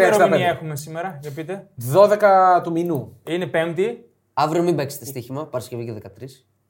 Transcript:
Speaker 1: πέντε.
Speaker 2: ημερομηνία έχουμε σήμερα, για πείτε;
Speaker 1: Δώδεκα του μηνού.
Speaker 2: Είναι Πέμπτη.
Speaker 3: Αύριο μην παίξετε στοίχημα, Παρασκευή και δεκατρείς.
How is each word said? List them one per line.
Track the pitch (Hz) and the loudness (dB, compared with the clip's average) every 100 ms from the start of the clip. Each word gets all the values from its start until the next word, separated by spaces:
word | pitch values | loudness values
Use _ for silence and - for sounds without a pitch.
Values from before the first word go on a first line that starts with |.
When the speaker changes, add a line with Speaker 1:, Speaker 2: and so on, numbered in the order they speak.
| 185 | 4
Speaker 1:
πέντε. | 208 | 4
Speaker 2:
ημερομηνία | 190 156 180 | 4 4 0
έχουμε | 160 160 147 | -2 -6 -10
σήμερα, | 160 160 185 143 | -10 -10 -10 -10
για | 147 | -12
πείτε; | 143 151 190 - - | -12 -10 -12 -12 -14
Speaker 1:
Δώδεκα | 120 180 202 208 208 190 185 175 | 0 6 6 6 6 6 6 4
του | 151 | 2
μηνού. | 165 175 147 110 - - | -4 -2 -4 -6 -16 -8
Speaker 2:
Είναι | 175 165 | -6 -2
Πέμπτη. | 165 170 165 214 233 - _ _ | -2 -2 -2 -4 -4 -16 _ _
Speaker 3:
Αύριο | - 156 170 | -2 0 0
μην | 175 156 | 0 0
παίξετε | 135 - 131 | -4 -8 -14
στοίχημα, | 131 117 135 156 | -14 -12 -12 -10
Παρασκευή | - - 120 117 | -10 -10 -12 -10
και | |
δεκατρείς. | 104 98 107 131 - _ _ | -12 -16 -18 -20 -20 _ _